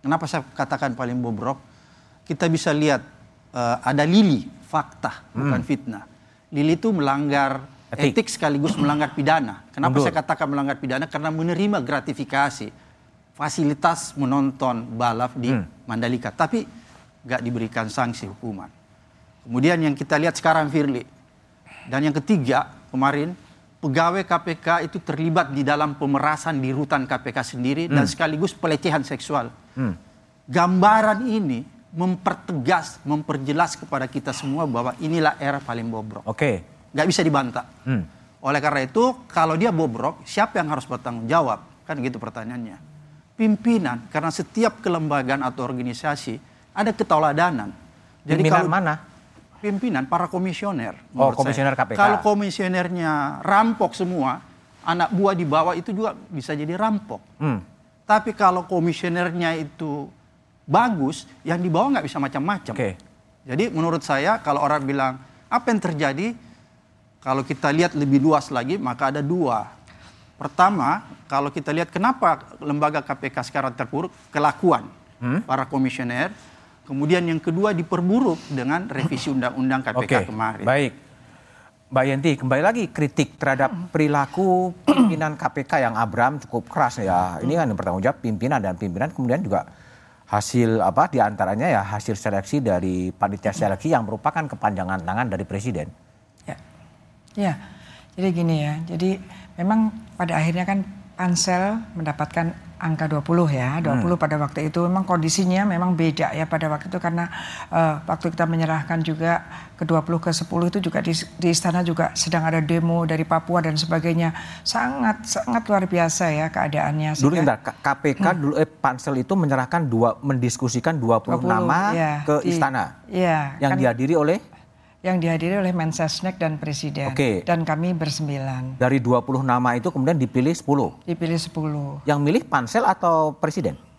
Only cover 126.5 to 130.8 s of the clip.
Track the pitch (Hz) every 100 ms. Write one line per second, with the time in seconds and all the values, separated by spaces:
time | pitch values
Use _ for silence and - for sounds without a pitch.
126.5 | 151 156 147 151 147 139 131 135 95 -
127.5 | 170 165 156 175 170 156 139 151 139 135
128.5 | 127 127 131 123 135 120 123 120 131 135
129.5 | 123 123 120 147 139 131 165 127 127 135
130.5 | 165 - 143